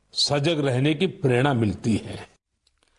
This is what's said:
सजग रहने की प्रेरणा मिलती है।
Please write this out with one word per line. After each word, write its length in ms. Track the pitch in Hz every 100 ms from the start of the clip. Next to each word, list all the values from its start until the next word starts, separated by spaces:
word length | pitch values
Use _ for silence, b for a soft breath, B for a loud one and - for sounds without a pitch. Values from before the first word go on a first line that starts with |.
| _
सजग 520 | - - 143 151 151 139
रहने 280 | 123 147
की 140 | 147 185
प्रेरणा 460 | - 135 123 143
मिलती 420 | 120 107 95 117 101
है। 380 | 98 95 - _ _ _ _ _ B